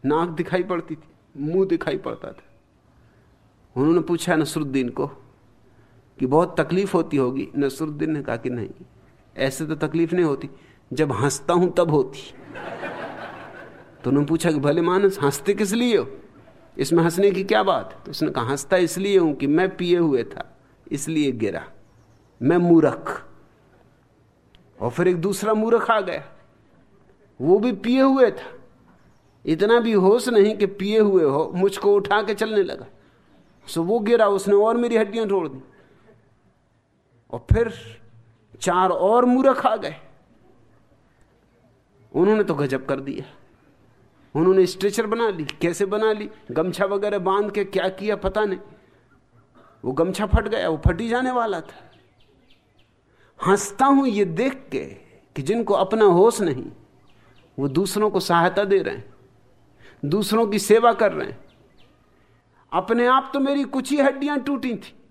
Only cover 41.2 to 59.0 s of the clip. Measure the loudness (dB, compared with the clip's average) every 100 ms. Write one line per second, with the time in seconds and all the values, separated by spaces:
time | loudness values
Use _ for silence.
41.2 | _ _ _ _ _ _ _ _ _ 0
42.2 | 4 4 2 0 -2 -4 -4 -6 -6 -10
43.2 | -12 -20 _ _ _ _ _ _ _ _
44.2 | _ 0 4 6 4 2 -2 -2 -4 -2
45.2 | -2 -4 -8 -4 -4 -2 -4 0 -2 -2
46.2 | -8 -16 -8 -4 -4 -2 -4 -2 -2 -4
47.2 | 0 0 0 -4 -4 -4 -4 -4 -6 -4
48.2 | -4 -2 -4 -6 -12 -20 _ _ _ _
49.2 | _ _ _ _ _ _ -8 -2 -2 -2
50.2 | -2 -2 -2 -6 -4 -2 -2 -2 -4 -2
51.2 | -2 -4 -4 -8 -10 -20 -20 _ _ _
52.2 | _ _ _ _ _ _ _ _ _ _
53.2 | _ _ 0 0 -2 0 2 4 2 0
54.2 | -2 0 -2 -4 -10 -10 -8 -16 -20 -20
55.2 | _ -10 -2 -2 0 0 2 4 6 8
56.2 | 6 4 -2 -4 -10 -16 _ _ _ -20
57.2 | _ _ _ -6 -2 0 -2 0 0 0
58.2 | 0 2 2 0 0 0 0 -8